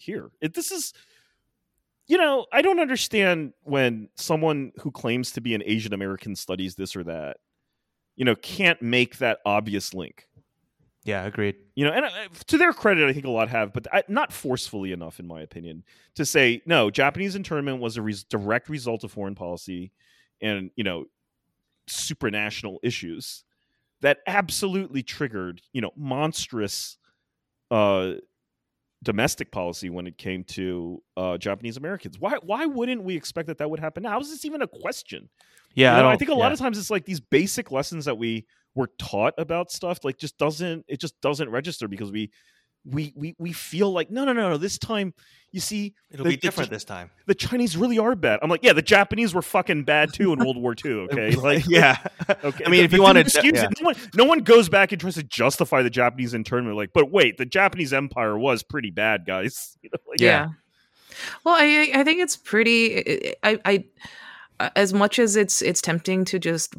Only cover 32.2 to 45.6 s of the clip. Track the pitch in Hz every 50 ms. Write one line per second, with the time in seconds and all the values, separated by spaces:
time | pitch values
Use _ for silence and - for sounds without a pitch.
32.2 | 151 202 294 240 170 170 208 254 320 311 277 240 233 247 254 233 190 185 185 156
33.2 | - - - 170 160 160 156 - 147 151 160 156 160 156 - 175 202 226 202 240
34.2 | 285 294 320 269 - 302 311 294 254 - - - - - - - - - - 71
35.2 | - _ _ _ _ _ _ _ _ _ _ 127 131 127 120 - 131 131 127 -
36.2 | 285 262 - - 226 262 302 262 254 247 214 208 185 - 214 190 - - 190 147
37.2 | 113 _ - 143 180 190 - - - - 135 131 143 - 175 160 139 147 123 107
38.2 | 117 117 113 110 - _ _ _ _ _ _ 131 127 - _ - - - - 101
39.2 | 107 - - - 165 143 165 170 180 - - - 185 175 175 - - 135 131 -
40.2 | 156 143 - _ 143 151 151 151 180 175 165 165 - - 139 131 - 151 - _
41.2 | - 135 147 135 156 120 110 131 143 175 156 - 120 101 98 101 107 101 98 107
42.2 | 107 104 _ _ _ _ _ _ _ _ _ _ _ 139 131 151 156 147 - 151
43.2 | 147 165 - _ 170 175 165 - - - - 175 202 196 185 175 156 160 208 254
44.2 | 277 277 247 233 214 185 160 147 170 202 - - - - 226 208 196 185 - _
45.2 | _ _ _ _ _ _ - 190